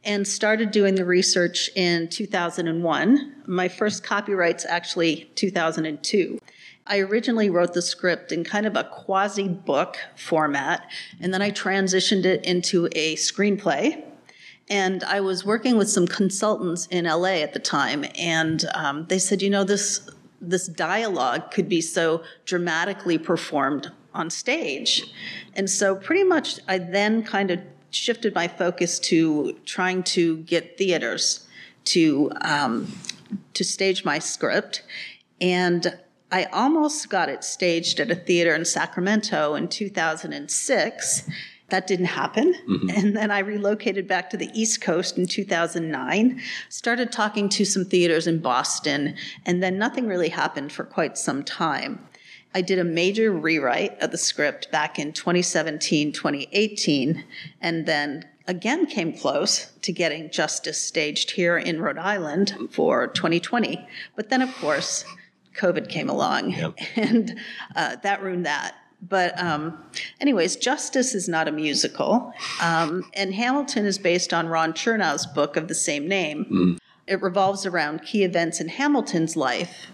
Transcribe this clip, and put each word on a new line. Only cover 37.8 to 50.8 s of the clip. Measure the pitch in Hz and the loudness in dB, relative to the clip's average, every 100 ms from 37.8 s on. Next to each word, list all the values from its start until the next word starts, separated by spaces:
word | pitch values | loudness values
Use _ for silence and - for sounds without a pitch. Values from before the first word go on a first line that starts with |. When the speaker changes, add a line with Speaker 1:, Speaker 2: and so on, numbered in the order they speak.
| 165 - | 0 0
Speaker 1:
at | 143 | 0
a | 135 | 0
theater | - 175 170 | 2 4 6
in | 156 | 4
Sacramento | 170 - 165 - 185 214 208 151 147 147 | 0 0 -2 0 2 2 2 0 0 0
in | 165 | -2
two | - 202 | -4 -4
thousand | 190 160 160 165 | 0 0 -2 -8
and | 147 147 | -10 -4
six. | - - 240 165 - - - - - - - _ | -4 2 2 2 -2 -2 -2 -4 -10 -12 -18 _
That | 190 185 | -2 0
didn't | 185 180 | 0 0
happen. | - 143 214 311 359 - | 0 -2 2 4 2 0
Speaker 2:
Mm-hmm. | 185 180 | 0 2
Speaker 1:
And | 196 202 208 | 2 2 2
then | 208 | 2
I | 202 | 0
relocated | 196 208 202 208 233 196 185 | 0 0 0 0 0 -2 0
back | 180 - | -2 -2
to | 190 | -6
the | 170 | -4
East | 226 220 - | -2 0 0
Coast | - 170 180 - | 0 0 0 -2
in | 180 | -2
two | - | -2
thousand | 196 170 170 170 160 | 0 0 0 -2 -4
nine, | 143 127 180 254 254 - - - | -4 0 4 4 2 -8 -10 -10
started | - - 240 240 | -6 -2 0 -2
talking | 233 214 214 202 | 0 -2 0 0
to | - 196 | 2 2
some | 196 | 2
theaters | 180 180 175 160 170 | 2 4 6 4 2
in | 165 | 0
Boston, | 139 123 147 - 151 143 143 - - - | 2 2 0 -2 -2 -2 -2 -4 -12 -10
and | - 180 | -2 0
then | 185 185 | 2 0
nothing | 214 240 233 | 0 0 -2
really | 185 165 | 0 0
happened | 170 151 - 143 | 0 -2 -2 -8
for | - | -10